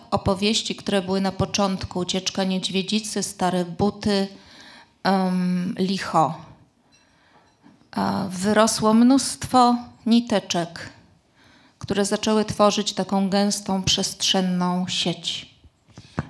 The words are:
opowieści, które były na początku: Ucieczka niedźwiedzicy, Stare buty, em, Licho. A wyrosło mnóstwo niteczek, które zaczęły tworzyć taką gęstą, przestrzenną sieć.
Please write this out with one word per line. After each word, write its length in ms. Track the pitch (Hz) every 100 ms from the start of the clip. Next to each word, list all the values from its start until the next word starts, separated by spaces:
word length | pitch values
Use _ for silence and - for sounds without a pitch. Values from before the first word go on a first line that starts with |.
| -
opowieści, 680 | 202 - 185 208 220 - 180
które 260 | - 196
były 180 | 180 190
na 120 | 196
początku: 680 | 190 190 185 202 185 - 180
Ucieczka 460 | 180 190 185 -
niedźwiedzicy, 800 | 190 185 180 190 190 214 214 202
Stare 420 | 190 - 180 180
buty, 640 | 175 170 202 202 208 196 196 - - - - - - _
em, 720 | 185 196 185 185 180 180 180 -
Licho. 560 | 185 190 - 170 160 165 - - _ _ _ _ _ _ _ _ _ _ - _ _
A 340 | - 196 196 196
wyrosło 640 | 185 196 208 220 - 214
mnóstwo 840 | 226 247 269 - - - 254 240 240 - - 220
niteczek, 880 | 233 240 202 - 175 165 - - - _ _ _ _ _ _ _ _ -
które 180 | 196
zaczęły 400 | 196 208 220 214
tworzyć 480 | 214 - 208 202 202
taką 360 | - 185 196 196
gęstą, 540 | 202 202 202 - 190
przestrzenną 1040 | 185 - 196 - - 190 185 180 180 180 185
sieć. 680 | - 175 160 - - - _ - _ _ - - -